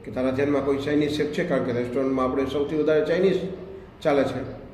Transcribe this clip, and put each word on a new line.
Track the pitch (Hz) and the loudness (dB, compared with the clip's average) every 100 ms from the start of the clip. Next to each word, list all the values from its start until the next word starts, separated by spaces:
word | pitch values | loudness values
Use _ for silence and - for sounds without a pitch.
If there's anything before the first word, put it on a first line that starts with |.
કે, | - | -8
"તારા | 127 131 | -2 -2
ધ્યાનમાં | 131 143 143 139 | 0 2 2 2
કોઈ | 135 | 0
ચાઇનીઝ | 143 147 147 | 2 2 2
શેફ | - 143 | 0 -2
છે? | - | -2
કારણ | 170 170 | 0 0
કે | - | 0
રેસ્ટોરન્ટમાં | 120 120 139 135 131 127 | -2 -2 0 0 2 2
આપણે | 139 131 | 0 0
સૌથી | 147 143 156 | 0 -2 0
વધારે | 151 156 151 | 2 2 2
ચાઇનીઝ | 175 190 - - - - - - - | 2 2 2 -4 -8 -12 -16 -18 -4
ચાલે | 156 143 | 0 2
છે." | 127 127 - - - | 2 -2 -8 -12 -16